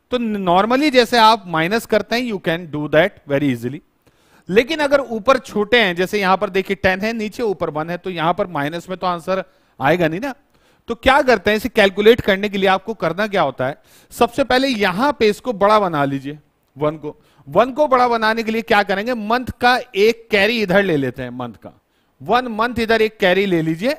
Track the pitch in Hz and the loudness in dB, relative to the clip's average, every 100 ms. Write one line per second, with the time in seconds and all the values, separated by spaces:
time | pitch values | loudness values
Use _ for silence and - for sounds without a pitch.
0 | _ 247 226 208 185 180 214 262 302 254 | _ -4 -2 -2 2 2 4 2 4 2
1 | 226 240 220 220 180 160 165 226 - 208 | 4 4 4 4 -2 -2 0 -2 0 -2
2 | 196 233 247 196 180 165 170 147 147 151 | 0 -4 -4 -4 -4 -4 -6 -8 0 2
3 | 190 - - 139 143 120 120 151 - _ | 2 -4 -4 -2 0 -2 -6 -10 -16 _
4 | _ _ _ _ - 196 269 311 285 285 | _ _ _ _ 0 0 2 -2 0 0
5 | 233 220 202 262 - 214 208 247 202 170 | -2 -4 0 0 0 -4 0 2 2 0
6 | 185 208 190 190 202 190 190 190 190 185 | -2 -2 0 0 0 -4 -4 -2 -2 -2
7 | 214 233 214 - 233 190 165 151 165 175 | -4 -4 -8 -4 -4 -4 -6 -6 -8 -8
8 | 190 170 160 180 190 160 143 170 175 185 | -8 -4 -2 -2 -4 -4 -4 -6 -10 -6
9 | 185 175 185 190 - _ _ - 135 175 | -4 -4 -4 -6 -6 _ _ -2 0 2
10 | 160 165 277 247 _ _ _ _ - 233 | 2 -2 -8 -10 _ _ _ _ -10 -2
11 | 262 277 262 226 208 214 240 - 196 190 | 2 4 4 2 2 -2 -2 2 2 4
12 | 214 240 - 190 208 196 190 190 - 220 | 4 4 2 0 -2 0 2 0 -2 -6
13 | 165 170 214 190 147 131 131 151 _ _ | -4 -4 -2 0 -2 -2 -6 -6 _ _
14 | _ - 233 - 247 254 269 220 202 180 | _ -2 -2 0 0 0 0 0 -2 0
15 | 285 285 220 202 254 202 202 214 190 156 | -2 2 0 0 -6 0 4 4 2 0
16 | 139 139 135 147 _ _ _ 131 151 160 | -2 -2 -8 -14 _ _ _ -4 -4 -4
17 | 147 - _ _ 135 170 247 262 302 247 | -12 -16 _ _ -2 0 2 2 2 4
18 | 247 233 220 226 214 226 220 208 196 190 | 2 2 0 -2 -2 -4 0 0 2 -2
19 | 226 247 208 240 247 - 247 247 - 180 | -4 -6 -2 -4 -4 0 2 2 -2 0
20 | 214 233 - 202 202 240 202 190 196 151 | 0 0 -2 0 2 0 0 2 2 0
21 | 131 123 127 123 120 101 - - _ _ | -2 -6 -12 -10 -12 -12 -20 -20 _ _
22 | _ _ 135 240 254 214 240 233 220 226 | _ _ -2 -2 -2 -4 -4 -2 0 2
23 | 220 - 190 185 202 170 160 160 233 | 0 0 2 2 2 0 -2 -2 -4